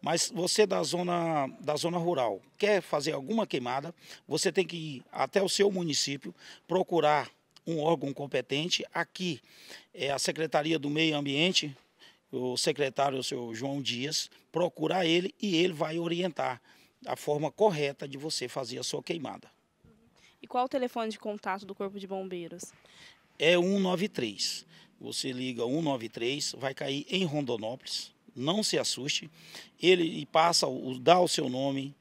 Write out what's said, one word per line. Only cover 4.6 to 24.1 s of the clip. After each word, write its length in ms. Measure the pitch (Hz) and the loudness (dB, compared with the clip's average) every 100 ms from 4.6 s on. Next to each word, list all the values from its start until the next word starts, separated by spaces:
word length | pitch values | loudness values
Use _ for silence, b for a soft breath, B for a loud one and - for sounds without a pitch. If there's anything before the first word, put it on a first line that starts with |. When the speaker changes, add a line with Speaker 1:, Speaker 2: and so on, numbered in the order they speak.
| 165 | 0
Speaker 1:
que 100 | 170 | -2
ir 280 | 156 131 - | -8 -10 -12
até 280 | - 131 196 | -2 2 4
o 80 | 190 | 2
seu 220 | - 202 | 4 4
município, 640 | 185 170 139 - 139 - - B B _ | 4 0 0 -2 -4 -8 -16 B B _
procurar 640 | 180 190 170 151 151 120 _ _ - | 0 2 4 4 4 0 _ _ -16
um 140 | - 165 | -6 0
órgão 340 | 147 165 139 | 2 2 0
competente. 720 | 135 143 135 120 139 170 - - | -6 -4 -4 -2 -2 0 -2 -4
Aqui 480 | 170 170 - 180 127 B B B B B | -4 -6 -4 -4 -4 B B B B B
é 160 | - 135 | -6 -4
a 80 | 135 | 0
Secretaria 600 | - 147 160 156 151 160 | -2 -2 0 0 2 0
do 100 | 143 | 0
Meio 260 | 151 160 147 | 2 2 2
Ambiente, 600 | 143 139 175 185 151 135 b b b b _ | 0 2 4 2 0 -10 b b b b _
o 240 | 131 127 123 | -6 -4 0
secretário, 640 | - 143 139 120 139 131 | 0 0 -2 0 0 0
o 40 | |
senhor 320 | 123 131 120 | -4 -6 -8
João 260 | 113 135 139 | -6 -6 -4
Dias, 480 | 123 120 135 160 - b b | -4 -4 -4 -4 -6 b b
procurar 560 | 160 175 - 156 175 170 | -2 -2 0 0 2 4
ele 260 | 170 185 - | 2 2 -4
e 140 | 208 | 0
ele 180 | 165 170 | 2 2
vai 240 | 156 156 165 | 2 -2 -2
orientar 640 | 170 170 185 147 131 123 b b b _ - | -2 -2 -2 -2 -4 -4 b b b _ -8
a 80 | |
forma 380 | 131 - 147 151 | -6 -2 0 -2
correta 560 | - 214 160 143 139 147 | 4 2 4 -2 -4 -12
de 100 | 139 | -10
você 300 | 156 - 123 | -6 -6 -4
fazer 320 | - 120 127 | -6 -6 -6
a 20 | |
sua 180 | 127 143 | -6 -6
queimada. 480 | - 170 123 95 - _ _ _ _ _ _ b b b | -6 -6 -6 -10 -16 _ _ _ _ _ _ b b b
Speaker 2:
E 40 | - | -6
qual 200 | 247 254 | -2 0
o 20 | |
telefone 420 | 277 240 247 220 | 0 -2 -4 -4
de 80 | 214 | -6
contato 460 | 220 208 202 190 | -8 -8 -6 -6
do 100 | 202 | -8
Corpo 240 | 196 196 202 | -8 -8 -8
de 80 | 190 | -8
Bombeiros? 640 | 190 190 180 165 175 - B B B B B _ _ | -8 -8 -10 -10 -14 -16 B B B B B _ _
Speaker 1:
É 200 | 151 175 | 6 6
um 220 | 180 196 | 6 2
nove 260 | 185 180 | 2 2
três. 600 | 202 | 0